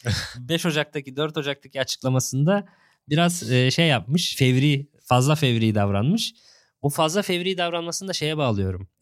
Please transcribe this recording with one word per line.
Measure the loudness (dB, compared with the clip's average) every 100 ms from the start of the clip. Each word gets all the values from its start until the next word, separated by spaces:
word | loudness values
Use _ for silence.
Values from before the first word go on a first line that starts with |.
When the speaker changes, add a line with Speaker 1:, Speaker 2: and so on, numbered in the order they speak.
Speaker 1:
<laughs> | -4 -4 -6 -12
Speaker 2:
beş | -4 -2 0
Ocak'taki, | 0 -2 -6 -8 -4
dört | -4 -2
Ocak'taki | -4 -6 -8 -6
açıklamasında | -4 -2 0 0 0 0 0 0 -2 _ _ _ -4
biraz, | 0 2 0 0
e, | 2 4
şey | 2 2
yapmış, | 2 0 -2 -2 2
fevri, | 2 4 4 2 -2 _
fazla | 0 2 4
fevri | 2 2 2 2
davranmış. | 2 2 2 2 0 -2 -10 _ _ _ _
O | -4
fazla | 0 0 0
fevri | -2 -2 -2 -2
davranmasını | -2 -4 -6 -8 -8
da |
şeye | -4 -4 0
bağlıyorum. | 0 0 -2 -4 -10 _